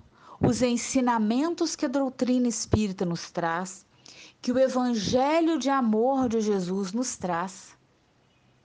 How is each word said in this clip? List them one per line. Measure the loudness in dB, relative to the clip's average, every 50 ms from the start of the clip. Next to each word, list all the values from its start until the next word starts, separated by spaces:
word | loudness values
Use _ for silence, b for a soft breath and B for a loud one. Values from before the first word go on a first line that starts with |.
| -14 B B B B B B B
os | 0 0 2 2 0
ensinamentos | 0 0 -2 -2 -2 -2 0 2 2 2 2 2 0 2 0 0 0 -2 -2 -2 -4 -2
que | -4 -4
a | -2
doutrina | 0 0 0 -2 -2 -2 0 2 2 2 2
espírita | 0 0 -4 -2 0 0 2 2 0 -2 -2 -4
nos | -4 -4 -4 -8 -10
traz, | -6 -4 -2 -2 -2 -4 -6 -8 -12 -16 -20 B B B B B B B B B B _
que | -6 -2 2
o | 2
evangelho | 2 2 2 0 0 0 0 -2 0 0 2 2 2 2 2 2 2 2 2 0
de | 0 0
amor | 2 2 2 2 2 4 2 2 2 2 0 0
de | 0 0
Jesus | 0 0 0 0 0 -2 -2 -4 -4 -4 -4
nos | -4 -4 -4 -6
traz, | -6 -6 -4 -4 -4 -4 -6 -8 -14 -20 -20 -20 _ _ _ _ _ _ _ _ _ _ _ _ _ _ _ _ _ _